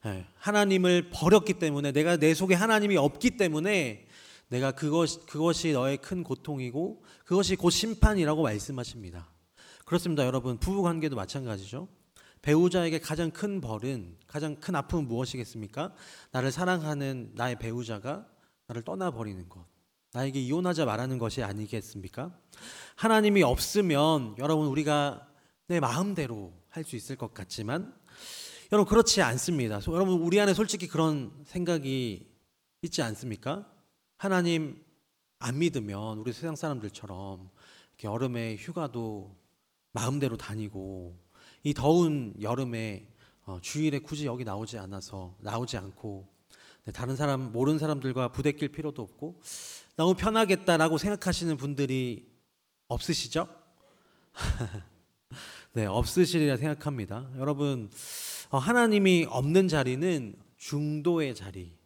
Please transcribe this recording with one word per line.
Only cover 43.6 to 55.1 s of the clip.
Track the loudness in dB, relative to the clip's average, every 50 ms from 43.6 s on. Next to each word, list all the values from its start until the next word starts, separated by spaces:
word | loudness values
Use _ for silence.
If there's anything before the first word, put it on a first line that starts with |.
| -10 -8 -4 -2 -2 0 -2 -2
굳이 | -6 -8 -8 -6 -6
여기 | -6 -6 -6 -6
나오지 | -6 -6 -6 -8 -8 -10
않아서, | -12 -10 -10 -10 -12 -12 -12 -12 -12 -12 -12 -14 _
나오지 | -10 -6 -4 -4 -4 -4 -6
않고, | -8 -8 -10 -16 _ -12 -10 -10 -10 -14 _ _ _ _ _ -20 -20 -20 -20 -20 _ _
네, | -14
다른 | -10 -8 -6 -6 -4
사람, | -2 0 0 0 -2 -4 -4
모르는 | -2 0 2 2 2 0
사람들과 | 0 -2 -2 -2 -4 -4 -2 -2 -2 -2
부대낄 | -2 0 0 0 0 0 -6 -6
필요도 | -6 -8 -8 -8 -8 -8
없고 | -12 -12 _ _ -14 -14 -14 -16 _ -16 -16 -14 -14 -16 -18 -18 -20 _ _
너무 | 2 4 4 4
편하겠다라고 | 4 2 2 4 4 4 4 4 2 4 2 4 4 4 4 4 2
생각하시는 | 0 -2 -2 -2 -2 -2 -2 0 -2 -2 -2
분들이 | -2 -4 -6 -2 -2 0 0 0 -2 -2 -4 -6 -10 -14 _ _ _ _ _ _ _ _ _ _ _ _
없으시죠? | _ -4 -4 -2 -2 -2 -2 -2 -2 -2 -2 -2 -2 -8 -20 _ _ _ _ _ _ _ _ _ _ _ _ _ _ _
<laughs> | -6 -2 -2 -2 -2 -2 -6 -8 -12 -14 _ _ _ _ _